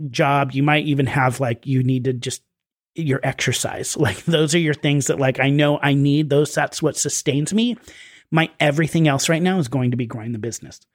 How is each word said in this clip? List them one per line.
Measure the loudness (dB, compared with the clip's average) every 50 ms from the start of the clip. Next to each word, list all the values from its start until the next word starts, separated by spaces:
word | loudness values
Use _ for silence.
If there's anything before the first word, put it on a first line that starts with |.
| -12 -8
job, | -2 0 2 2 4 2 2 0 0
you | 0 2
might | 2 2 2 2
even | 0 0 0 0
have, | 0 0 0 0 0 0 0
like, | -2 -2 -2 -4 -4
you | -2 0 2 2
need | 2 0 0 0
to | -2 -4
just, | -4 -6 -10 -12 -12 _ _ _ _ _ _ _ _ _ _ -8
your | -6 -2 -2 -2 0
exercise. | -2 -4 -4 -2 -2 -2 -2 -2 -4 -6 -6 -6 -8 -6 -2
<laughs> | -2
Like, | -2 -2 -2 -4 -2
those | 0 2 2 2 2 2
are | 0
your | 2 0 -2
things | 0 0 0 0 0 0
that, | 2 2 2
like, | 2 2 2 2
I | 2 2
know | 4 4 4 2 2 2
I | 2 2 2
need | 4 4 2 2 2 2 2
those. | 2 2 2 2 0
That's | -4 -4 -4 -4 -4
what | -4 -2 -2
sustains | -2 -4 -4 -4 -4 -2 -2 0 0 -2 0 0
me. | 0 0 0 -2 -6 -12 -20 -20 -20 -20 -20 -20 -20 _ -2
My | 0 0 0 0 -2 0
everything | 0 2 2 2 0 0 2 2 4
else | 4 4 2 2 0
right | 0 2 2
now | 0 0 0
is | -2
going | -2 -2 -2 0 0
to | -2
be | -2 -4
growing | -6 -8 -10 -8 -8
the | -8 -6
business. | -6 -8 -10 -10 -14 -18 -20 -20 _ _ _